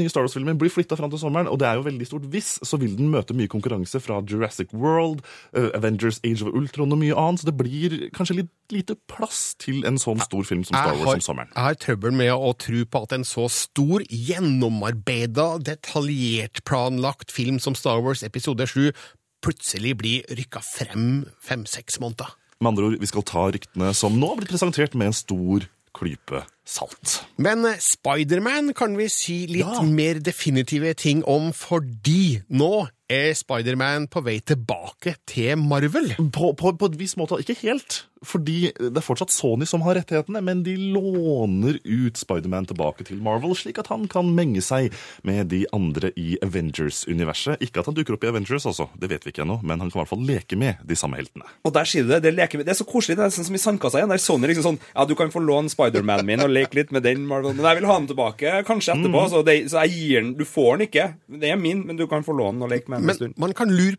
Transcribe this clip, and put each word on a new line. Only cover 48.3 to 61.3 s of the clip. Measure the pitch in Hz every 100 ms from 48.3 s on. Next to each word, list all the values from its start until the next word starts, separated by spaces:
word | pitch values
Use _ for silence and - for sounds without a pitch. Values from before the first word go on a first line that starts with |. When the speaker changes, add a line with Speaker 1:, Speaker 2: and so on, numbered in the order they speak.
| 113 98 139 135
Speaker 1:
altså, | 85 71 -
det | 92
vet | 76
vi | 71
ikke | - 78
ennå, | 113
men | 95 82
han | 90
kan | 92
i |
hvert | 76
fall | 107 131
leke | 117 - 185
med | 135 92
de | - 82
samme | 78 64
heltene. | 69 - - -
Speaker 3:
Og | 165
der | 151 160
sier | 165 120
du |
det, | 160
det | 160
leker | 170 170 147
med, | 147
det |
er | 190
så | 214
koselig, | 247 - 170
det | 202
er | 185
sånn | 170
som | 190
i |
sandkassa | 220 202 135 135
igjen, | 202
der | 185
Sony | - 151 135
liksom | 165 170
sånn, | 160 - -
«Ja, | 143
du | 151
kan | 160
få | 170 156
låne | 143 151
Spider-Man | - 123 113 104 101 98
min | 110
og | 143 131
leke | 135 139
litt | 147 135
med |
den, | 120 131 143
Marvel, | 135 139
men | 139 160
jeg | 170
vil | 202
ha | 185
den | 139
tilbake, | 135 117 107 143 190 202
kanskje | 220 - 156
etterpå, | 180 170 185
Speaker 1:
Mm. |
Speaker 3:
så | 170 156
det, | 151 139
så | 160 160
jeg |
gir | 175 156 123
den, | 117 135
du | 147
får | - 123 147
den | 214
ikke, | 147 185 160 -